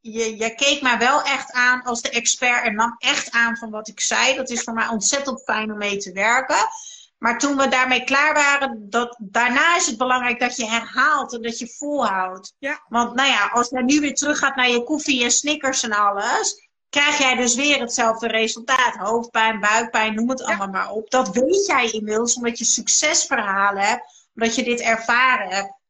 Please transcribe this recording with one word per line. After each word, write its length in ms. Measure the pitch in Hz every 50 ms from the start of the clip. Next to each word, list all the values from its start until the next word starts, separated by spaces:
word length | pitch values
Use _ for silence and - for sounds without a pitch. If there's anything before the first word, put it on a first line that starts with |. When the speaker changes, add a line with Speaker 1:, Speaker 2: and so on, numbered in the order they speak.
Speaker 1:
je, 360 | _ 226 214 226 226 220 220
je 180 | 208 220 226 226
keek 260 | - 277 285 285 285
mij 160 | 269 254 233
wel 240 | 214 233 254 285 294 -
echt 280 | 285 277 262 - -
aan 300 | - 247 247 247 254 247 247
als 180 | 247 233 233
de 80 | - 240
expert 560 | 240 233 233 - - - 254 247 240 240 240
en 100 | 233 208
nam 200 | 208 226 233 233
echt 340 | - - 254 294 - - -
aan 260 | - 233 233 233 226
van 120 | 214 233 220
wat 180 | 214 214 214
ik 120 | 214 - -
zei. 360 | - - 226 220 233 262 269
Dat 140 | 269 262 240
is 120 | 240 233 -
voor 100 | 240 226
mij 140 | 226 220
ontzettend 560 | 220 233 214 - - - 277 277 277 247 - -
fijn 280 | - 214 214 220 220
om 60 | 214
mee 200 | 208 208 202 202
te 140 | 202 196 190
werken. 560 | 180 196 202 220 240 269 254 - 302 381 440 - - - - - - - - _ _
Maar 220 | _ - 233 240 233
toen 180 | - 285 285
we 100 | 269 269
daarmee 360 | 262 269 254 262 254 254 247 247
klaar 300 | - 269 277 294 311 302
waren, 560 | 302 285 285 285 277 269 254 226 214 208 196
dat, 260 | 226 240 240 240 240 _
daarna 560 | 214 190 - 226 240 247 247 277 311 339 349
is 100 | 349 359
het 120 | 320 233
belangrijk 420 | 208 254 254 254 254 247 247 233 240
dat 160 | 254 247 247
je 100 | - 233
herhaalt 680 | 214 226 233 220 - - 254 262 302 302 285 247 240 247
en 80 | 233
dat 180 | 220 233 226 -
je 80 | 254
volhoudt. 840 | 233 - - 294 294 294 277 240 208 196 190 185 185 185 185 190 - _ _
Speaker 2:
Ja. 240 | - 277 294 - -
Speaker 1:
Want 260 | _ 220 233 240 - 240
nou 140 | 254 269 269
ja, 180 | 247 208 202
als 220 | - - 240 240 -
jij 120 | 269 254
nu 180 | 240 254 294 302
weer 160 | 294 285 269
teruggaat 400 | - 277 294 302 - - 269 262
naar 140 | 254 247 247
je 140 | 240 240 240
koffie 400 | - 311 285 - 302 269 247 240
en 80 | 240
Snickers 520 | 240 - - 285 302 302 285 262 262 - -
en 80 | 226 214
alles, 760 | 208 208 202 202 196 208 240 277 415 440 - - - _ _ _ _ _ _
krijg 280 | - 285 285 294 294
jij 180 | 285 269 262 254
dus 200 | 233 247 233 233
weer 240 | 233 285 294 285 262
hetzelfde 480 | 240 233 - 247 233 226 220 226 233
resultaat. 680 | 226 220 220 220 220 - 226 226 - 262 254 254 226 208
Hoofdpijn, 640 | 208 185 208 233 240 233 - - 226 220 226 220 202
buikpijn, 560 | 190 208 214 226 240 233 - 226 220 220 214
noem 140 | 220 233 247
het 100 | 262 262
Speaker 2:
Ja. 60 | -
Speaker 1:
allemaal 220 | - 339 196 196
maar 240 | 196 190 185 190 -
op. 180 | 202 220 220 -
Dat 180 | - 262 240 196
weet 360 | 180 240 262 311 370 392 403
jij 240 | - 302 262 240 220
inmiddels, 460 | 208 220 214 208 214 220 240 233 -
omdat 220 | 254 233 233 233
je 80 | - 233
succesverhalen 1160 | - - - - - - - - 202 - 240 - - 277 233 208 196 190 196 196 202 202 196 196
hebt, 200 | 208 240 240 - - - - _ _ _
omdat 200 | - 226 226 233
je 80 | 254 226
dit 160 | 240 240 240
ervaren 680 | - 233 226 226 - - 233 247 262 262 254 214 202 185 185
hebt. 200 | 196 196 - - _ _